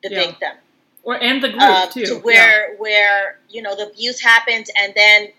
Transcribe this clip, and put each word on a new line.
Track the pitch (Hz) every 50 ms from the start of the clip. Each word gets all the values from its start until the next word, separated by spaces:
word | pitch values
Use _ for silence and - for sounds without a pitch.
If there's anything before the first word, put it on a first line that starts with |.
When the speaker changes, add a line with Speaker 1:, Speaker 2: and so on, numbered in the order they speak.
| _
Speaker 1:
the | 196
Speaker 2:
Yeah. | 208 190 180
Speaker 1:
victim. | 175 170 _ 185 151 - _ _ _ _ _ _ _ _ _ _
Speaker 2:
Or, | 226 240 - 240
and | 240 262 277
the | 254 254
group, | 208 226 202
Speaker 1:
Uh, | 202 185 185 185
Speaker 2:
too. | 180 - 262 226
Speaker 1:
to | 190 240
Speaker 2:
Yeah. | 226
Speaker 1:
where, | - 233 233 226 226 226 214 214 208 196 208 196
where, | 214 220 214 208 202 202 202 202 196 - - _ _ _
you | 202 226 220
know, | 202 196
the | 196 208 208
abuse | - - 233 240 247 -
happens, | - 240 226 226 - - 233 226 220 - -
and | 202 202 196 202
then | 214 208 208 208 214 208 208 _